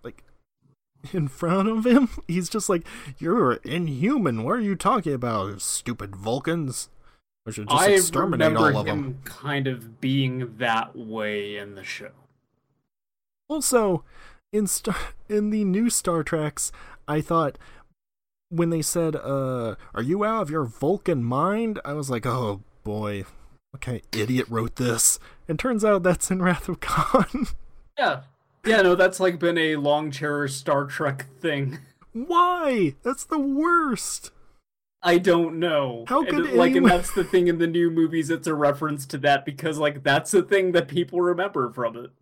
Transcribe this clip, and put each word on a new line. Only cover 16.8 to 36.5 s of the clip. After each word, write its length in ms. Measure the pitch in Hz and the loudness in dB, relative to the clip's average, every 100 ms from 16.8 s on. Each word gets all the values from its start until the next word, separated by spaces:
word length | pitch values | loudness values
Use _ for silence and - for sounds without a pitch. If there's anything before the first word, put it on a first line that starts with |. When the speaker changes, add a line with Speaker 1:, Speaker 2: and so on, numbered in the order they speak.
| - - - | -20 -20 -4
Speaker 1:
I 140 | 151 | -4
thought 360 | 151 165 147 - - - _ _ _ _ _ _ _ | 0 0 0 -4 -20 -20 _ _ _ _ _ _ _
when 200 | 165 170 | -2 0
they 100 | 165 | 0
said, 340 | 151 175 165 151 | -2 0 -2 -2
uh, 600 | - 139 135 127 113 98 - | -4 -4 -2 -4 -4 -8 -10
"Are 80 | - | -6
you 200 | 123 190 208 | -2 0 0
out 160 | 226 | -2
of 80 | 170 | -2
your 140 | 156 131 | -4 -4
Vulcan 580 | - 139 196 - 151 | -2 -2 0 0 -2
mind?" 560 | 117 127 170 208 233 208 - | 0 0 0 0 -2 -4 -8
I 80 | |
was 160 | 147 135 | -8 -4
like, 160 | 123 123 | -4 -2
"Oh 380 | 123 117 101 - _ | -2 -2 -6 -10 _
boy, 420 | - 107 104 101 92 - - - _ | -8 -6 -6 -6 -10 -16 -20 -20 _
what 100 | 135 | -14
kind 200 | - 120 | -8 -8
of 180 | - 110 | -6 -4
idiot 280 | 110 127 120 | -2 -2 -2
wrote 280 | 113 117 - | -4 -4 -2
this?" 420 | 123 117 - - - - - | -2 2 2 0 -6 -20 -8
And 120 | 156 | -4
turns 260 | 262 226 214 | -2 2 2
out 160 | 202 | 4
that's 300 | 180 170 - | 4 2 0
in 100 | 185 | 0
Wrath 260 | 180 175 - | 2 0 -2
of 100 | 180 | -8
Khan. 680 | - - - 254 - 269 262 | -2 -2 2 2 2 -2 -4
<laughs> 60 | - - - - - | -6 -10 -20 -18 -2
Speaker 2:
Yeah. 240 | 240 135 - _ _ _ 220 | -2 -2 -10 _ _ _ 2
Yeah, 160 | 220 | 4
no, 140 | 190 175 | 6 6
that's, 240 | 185 185 | 4 4
like, 180 | 185 170 | 0 2
been 200 | 170 170 | 0 2
a 160 | 160 151 | 0 0
long 340 | 143 147 156 | 2 2 0
cherished 480 | 135 147 147 143 135 | -4 -4 -2 -2 -4
Star 280 | - 143 139 | 0 0 0
Trek 420 | - 156 135 - - | -4 -4 -4 -10 -6
thing. 380 | 165 143 135 143 - _ _ | -4 -2 -4 -6 -18 _ _
Speaker 1:
Why? 840 | 226 285 349 349 359 311 247 165 131 | -12 -2 2 2 2 0 2 0 0
That's 200 | 240 262 | -6 -6
the 140 | - 311 | -4 -2
worst. 920 | 277 277 330 349 311 226 - - - _ - _ _ _ _ _ | -2 0 2 2 2 -4 -6 -10 -12 _ -20 _ _ _ _ _
Speaker 2:
I 160 | 175 175 | 4 4
don't 400 | 180 170 165 160 | 6 4 2 0
know. 440 | 170 151 139 117 117 | 0 2 0 -4 -2
Speaker 1:
How 140 | 262 | 0
Speaker 2:
And, 80 | 285 | 2
Speaker 1:
could 160 | 302 320 | 0 2